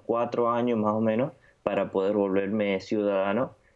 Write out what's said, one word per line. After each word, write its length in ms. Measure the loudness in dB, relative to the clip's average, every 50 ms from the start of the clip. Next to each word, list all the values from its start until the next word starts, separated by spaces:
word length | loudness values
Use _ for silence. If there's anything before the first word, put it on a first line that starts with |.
| -2
cuatro 460 | -2 0 0 0 -2 0 0 0 0
años 260 | 0 0 0 0 0
más 160 | 0 2 2 2
o 80 | 2
menos 300 | 2 0 2 0 -2 -2 -4 -10 -20 -20 _ _ -4
para 260 | -2 0 -2 -2 0
poder 240 | 0 0 0 2 2
volverme 640 | 2 2 2 0 0 0 -2 -2 -2 0 0 -2 -2
ciudadano 760 | -4 -2 -2 0 0 2 2 0 0 0 0 -2 -2 -4 -8 _ _ _ _